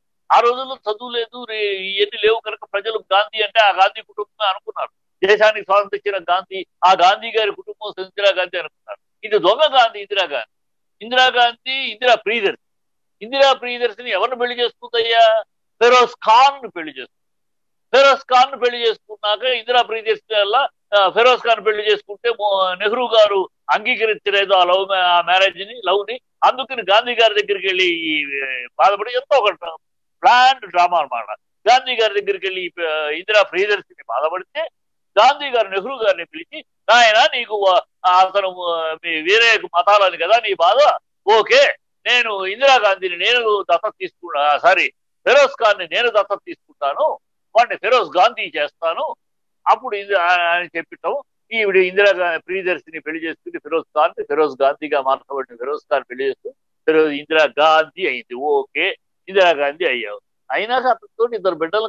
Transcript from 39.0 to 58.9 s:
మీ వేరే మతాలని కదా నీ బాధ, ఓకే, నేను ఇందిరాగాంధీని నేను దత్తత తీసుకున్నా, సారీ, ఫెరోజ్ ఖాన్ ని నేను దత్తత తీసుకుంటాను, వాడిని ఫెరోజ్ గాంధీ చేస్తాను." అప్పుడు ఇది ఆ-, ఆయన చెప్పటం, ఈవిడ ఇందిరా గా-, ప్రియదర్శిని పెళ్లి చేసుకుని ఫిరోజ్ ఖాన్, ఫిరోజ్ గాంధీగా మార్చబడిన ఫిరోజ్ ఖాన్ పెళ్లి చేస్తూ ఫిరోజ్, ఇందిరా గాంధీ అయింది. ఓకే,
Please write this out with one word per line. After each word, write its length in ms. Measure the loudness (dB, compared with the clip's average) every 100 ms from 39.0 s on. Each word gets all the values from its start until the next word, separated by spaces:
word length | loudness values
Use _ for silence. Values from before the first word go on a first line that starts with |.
మీ 60 | -6
వేరే 500 | -4 0 2 4 0 -2 -2
మతాలని 400 | 4 4 4 0
కదా 200 | 0 0
నీ 180 | 0
బాధ, 440 | 0 2 4 2 2 _ _ 2
ఓకే, 440 | 2 4 4 4 0 _ _ -2
నేను 400 | -2 -2 -6 -6
ఇందిరాగాంధీని 720 | 0 4 4 2 0 -4 -4
నేను 480 | -2 0 0 -2 0
దత్తత 200 | -2 -2 -10
తీసుకున్నా, 580 | -14 _ -8 -2 0 2
సారీ, 340 | 2 2 -2 -6 _ _ 2
ఫెరోజ్ 360 | 4 2 2
ఖాన్ 140 | -2 0
ని 100 | -4
నేను 160 | -4 -2
దత్తత 300 | 0 -2 -4 -10
తీసుకుంటాను, 720 | -18 _ -8 -6 -2 -4 -4 _ _ _ 0
వాడిని 200 | 0 0
ఫెరోజ్ 420 | -2 0 0 0
గాంధీ 340 | 0 0 -10 -6
చేస్తాను." 580 | -8 -6 -6 -4 -8 -12 _ _ _ _ 0
అప్పుడు 300 | 0 -2 -8
ఇది 180 | -2
ఆ-, 400 | 0 2 0 0
ఆయన 220 | -2 -4 -8
చెప్పటం, 460 | -10 -10 -6 -6 -10 _ -10
ఈవిడ 240 | -4 0 2
ఇందిరా 340 | 2 2 2
గా-, 300 | 2 -2 -4
ప్రియదర్శిని 600 | -6 -6 -4 -6 -8 -16
పెళ్లి 240 | -12 -10
చేసుకుని 340 | -10 -12 -14 -14
ఫిరోజ్ 260 | -6 -6
ఖాన్, 380 | -4 0 0 -2
ఫిరోజ్ 400 | -6 -2 -2 0
గాంధీగా 380 | -2 -2 -4 -4
మార్చబడిన 560 | -2 -4 -4 -10 -10 -10
ఫిరోజ్ 260 | -10 -10 -4
ఖాన్ 140 | -6 -6
పెళ్లి 140 | -8
చేస్తూ 260 | -6 -6 -12 -20 _ _ 0
ఫిరోజ్, 260 | 2 2
ఇందిరా 320 | -2 -2 0
గాంధీ 640 | 2 2 2 4 0 -4 -6
అయింది. 280 | -6 -10
ఓకే, 640 | -8 -2 -2 -2 -4 -4